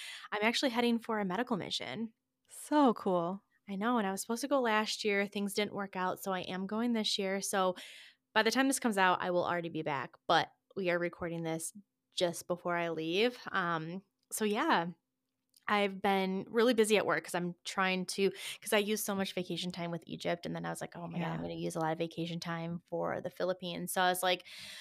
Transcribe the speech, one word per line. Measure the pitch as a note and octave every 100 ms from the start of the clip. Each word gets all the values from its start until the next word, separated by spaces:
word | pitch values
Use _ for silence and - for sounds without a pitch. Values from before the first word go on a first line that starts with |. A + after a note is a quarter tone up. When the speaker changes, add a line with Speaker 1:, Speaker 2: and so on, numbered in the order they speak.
| - - -
Speaker 1:
I'm | G#3
actually | A3 A#3 C#4
heading | A3+ A#3+ A#3
for | - G#3+
a | G3
medical | F#3+ B3+ G#3
mission. | - - A#2 E3+ A3+ _ _ _ _
Speaker 2:
So | - - D4+ C4+
cool. | G3+ G3+ F3 E3+ G3 _ _ -
Speaker 1:
I | G3
know, | A3+ A#3+
and | F#3+
I |
was | G3
supposed | - A#3
to | C4+
go | C#4+
last | A#3 G#3+ G#3+ - G#3+
year. | G3+ G3+
Things | G#3 G3+
didn't | G#3 G#3
work | G3+ G3 F#3
out, | F#3 -
so | G3
I | F#3
am | - F#3 F#3+
going | G#3+ A#3+
this | A3+ G#3 -
year. | F#3+ G3
So | - G3+ F#3 F3+ - - - - _
by | A3
the | A3
time | A#3 C4+
this | C4+
comes | A#3+ G3
out, | F#3 -
I | F#3
will | F3 -
already | F3 E3
be | D#3+
back, | D3+ C#3 B2 - -
but | D#3+ - _ _ -
we | F3+
are | F3
recording | F3 - F3 E3
this | E3 E3 - G#3 - _ _ -
just | F3 E3+ -
before | F3 F3+ E3+
I | E3+
leave. | D#3+ D#3+ F#3 A#3+ A#3+ -
Um, | F#3+ F3 E3 D#3+ F#3+ - _ -
so | - G#3+
yeah, | G#3+ D#4+ G3+ F3 - _ _ _ _ _ _ -
I've | G#3 G3+ F#3+
been | G3+ G3 F#3+ F#3+ -
really | A#3 A#3+
busy | A3+ G#3+ G3+
at | -
work | D#3+
'cause | - F3
I'm | F3 E3+
trying | - - F#3 F#3 F3+
to, | - G3 - - -
'cause | -
I | G#3+
used | G#3 G#3+ -
so | G3
much | F#3+
vacation | F#3 F3+ E3 F3+
time | F3 E3+
with | E3 -
Egypt, | E3 F3 F3 E3+
and | E3+
then | E3
I |
was | E3
like, | D#3+ E3
"Oh | E3+
my | E3+
God, | E3
I'm | E3
Speaker 2:
Yeah. |
Speaker 1:
gonna | E3+
use | E3 E3+ E3+
a |
lot | D#3+
of | D#3+
vacation | E3 - E3+ E3+
time | E3+ E3 E3 E3+ -
for | E3 E3+ -
the | -
Philippines." | - F3+ F#3 F3+ E3+ F3
So | F#3+
I | F3+
was | F3+
like, | F#3 F3+ - - - -